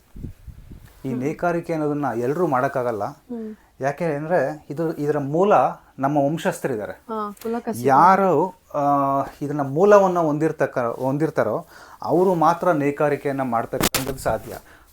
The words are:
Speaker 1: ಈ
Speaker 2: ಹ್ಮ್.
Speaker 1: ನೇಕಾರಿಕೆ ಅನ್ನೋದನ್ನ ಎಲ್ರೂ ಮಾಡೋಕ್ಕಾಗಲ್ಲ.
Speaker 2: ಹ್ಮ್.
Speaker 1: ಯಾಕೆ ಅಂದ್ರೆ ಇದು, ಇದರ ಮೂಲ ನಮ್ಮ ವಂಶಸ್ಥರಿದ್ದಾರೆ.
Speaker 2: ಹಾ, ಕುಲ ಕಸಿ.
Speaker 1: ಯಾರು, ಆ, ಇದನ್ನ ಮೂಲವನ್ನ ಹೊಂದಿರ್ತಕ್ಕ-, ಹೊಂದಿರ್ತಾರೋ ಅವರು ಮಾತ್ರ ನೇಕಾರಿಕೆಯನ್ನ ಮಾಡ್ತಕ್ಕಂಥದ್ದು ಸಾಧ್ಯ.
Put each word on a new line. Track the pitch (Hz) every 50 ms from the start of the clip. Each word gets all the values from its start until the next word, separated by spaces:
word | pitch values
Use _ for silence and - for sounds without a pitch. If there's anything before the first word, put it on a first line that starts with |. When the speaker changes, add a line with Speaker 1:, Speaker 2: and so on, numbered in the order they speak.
| _ _ - - - - - - - - - - - - - - - - - - -
Speaker 1:
ಈ | 135
Speaker 2:
ಹ್ಮ್. | 120 127
Speaker 1:
ನೇಕಾರಿಕೆ | 127 147 156 - - 175 170 170 165 - 165
ಅನ್ನೋದನ್ನ | 156 151 147 147 143 143
ಎಲ್ರೂ | 135 113 113 120 123 147 165 185
ಮಾಡೋಕ್ಕಾಗಲ್ಲ. | 151 135 123 131 139 - 135 123 120 113 101 101
Speaker 2:
ಹ್ಮ್. | 127 147 - _ - 240 233 220 214 220 - _ _ _ -
Speaker 1:
ಯಾಕೆ | 131 139 147 - 175
ಅಂದ್ರೆ | 165 147 143 151 160 185 160 131 143 151 151 - -
ಇದು, | 147 143 165 160 -
ಇದರ | - 147 147 143 147
ಮೂಲ | 139 135 147 165 190 208 190 135 131 135 - - - _ _ -
ನಮ್ಮ | 131 139 147 147
ವಂಶಸ್ಥರಿದ್ದಾರೆ. | 139 143 160 160 - 196 - - - 156 127 107 98 90 95
Speaker 2:
ಹಾ, | - _ - 220 220 214 208 202 - -
ಕುಲ | 226 226 240
ಕಸಿ. | 233 240 214 117 120
Speaker 1:
ಯಾರು, | - 165 143 165 185 190 190 196 190 165 139 175 185 - _ _ - -
ಆ, | 147 143 143 143 143 139 139 139 139 139 - - - 147
ಇದನ್ನ | 139 143 151
ಮೂಲವನ್ನ | 139 135 135 151 190 208 208 202 190 185 180 175
ಹೊಂದಿರ್ತಕ್ಕ-, | 170 151 143 151 160 156 156 - 143 131 - 135 120 117 - -
ಹೊಂದಿರ್ತಾರೋ | 127 131 135 147 160 156 - - 117 107 113 156 - - - - - - - - -
ಅವರು | 107 139 170 185 196 185
ಮಾತ್ರ | 165 151 160 170 - - 180 170
ನೇಕಾರಿಕೆಯನ್ನ | 147 139 143 143 - 151 147 143 135 - 143 135 139 131
ಮಾಡ್ತಕ್ಕಂಥದ್ದು | 127 117 117 120 - - 127 - - - - 135 143 135 135
ಸಾಧ್ಯ. | - 135 110 110 - 117 95 - - - - - - _